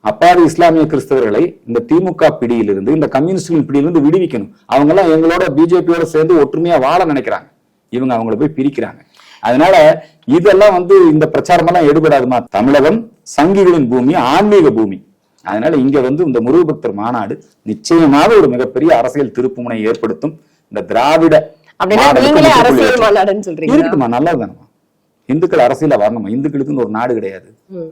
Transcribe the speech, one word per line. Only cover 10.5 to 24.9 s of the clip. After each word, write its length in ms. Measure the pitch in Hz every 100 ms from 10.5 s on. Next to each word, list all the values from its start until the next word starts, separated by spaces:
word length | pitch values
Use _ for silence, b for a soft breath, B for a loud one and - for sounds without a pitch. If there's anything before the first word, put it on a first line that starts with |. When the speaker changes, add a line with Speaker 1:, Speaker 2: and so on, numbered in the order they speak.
| 190 208 185
Speaker 1:
வந்து, 180 | 180 196 170
இந்த 120 | 151 151
பிரச்சாரம் 360 | 147 135 175 165
எல்லாம் 180 | 175 151
எடுபடாதுமா. 480 | 151 156 143 123 123 - 98
தமிழகம் 420 | 120 143 143 220 - _ - -
சங்கிகளின் 500 | 156 196 185 170 127
பூமி, 220 | 127 123 170 123
ஆன்மீக 340 | 160 208 208 151 113
பூமி. 180 | 107 95 _ _ _ _ -
அதனால 280 | 104 131 160
இங்க 140 | 131 139 127
வந்து 140 | 147 170
இந்த 100 | 120 117
முருகபக்தர் 520 | - 160 143 120 101
மாநாடு 340 | 110 123 104 - b b -
நிச்சயமாக 580 | 107 - 165 160 139 180 220
ஒரு 100 | 143 123
மிகப்பெரிய 340 | 127 123 156 131
அரசியல் 360 | 123 147 131 -
திருப்புமுனை 420 | 131 131 120 113 107
ஏற்படுத்தும். 460 | 117 110 - 151 156 _ _ _
இந்த 100 | 104 95
திராவிட 460 | 107 131 160 165 156 - b b b
Speaker 2:
அப்படின்னா 240 | 190 214 269
Speaker 1:
மாடலுக்கு 180 | 262 262
Speaker 2:
நீங்களே 240 | 302 311
Speaker 1:
முற்றுப்புள்ளி 100 | 302
Speaker 2:
அரசியல் 260 | 247 247 226
Speaker 1:
வைக்கும். 160 | 254 220
Speaker 2:
மாநாடுன்னு 400 | 208 196 196 196
சொல்றீங்களா? 300 | 156 160 285
Speaker 1:
இருக்குமா, 300 | - 160 120 120
நல்லதுதானமா. 500 | 156 160 104 - _ _ _